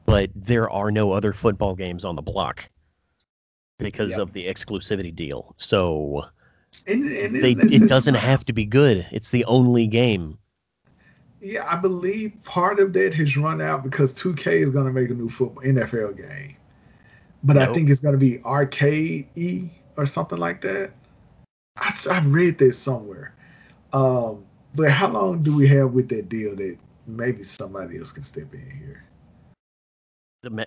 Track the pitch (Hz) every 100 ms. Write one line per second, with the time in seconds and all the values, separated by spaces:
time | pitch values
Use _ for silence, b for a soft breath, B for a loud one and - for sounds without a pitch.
0 | - 101 98 101 95 120 110 98 104 104
1 | 104 95 101 101 113 95 101 92 92 87
2 | 95 78 82 95 73 - - _ _ _
3 | _ _ _ _ _ _ _ - 101 -
4 | 104 107 92 92 90 95 - 98 - 98
5 | 87 82 76 64 - - - 104 87 78
6 | 71 71 - _ b b b _ - 226
7 | 285 233 202 170 131 120 110 - 110 131
8 | 135 123 117 135 - 113 104 127 143 98
9 | 87 107 - 123 107 127 123 120 113 113
10 | 123 98 80 - _ _ _ _ _ b
11 | b b b _ 196 226 156 170 185 180
12 | 180 214 214 - - 180 180 202 196 180
13 | 190 160 147 143 151 160 156 151 135 147
14 | 135 - 185 156 170 165 147 139 131 127
15 | 123 120 117 - 123 - 135 131 107 117
16 | 104 95 95 95 95 - _ b b b
17 | b b b _ 139 143 131 123 147 135
18 | 147 139 135 120 117 139 139 - 143 151
19 | 160 160 139 170 175 180 175 - _ -
20 | 139 - 165 170 170 170 196 196 196 -
21 | _ _ _ _ _ _ _ - - -
22 | - 180 143 156 175 165 135 123 135 120
23 | 104 92 - - b b b b _ 135
24 | 131 127 113 104 - _ _ 139 156 139
25 | 196 220 190 175 151 147 139 139 135 123
26 | 127 113 95 113 104 98 95 85 _ _
27 | - 113 123 110 95 - 98 98 87 87
28 | 78 - - 80 73 67 64 69 73 -
29 | - _ _ _ _ _ _ _ _ _
30 | _ _ _ _ 123 107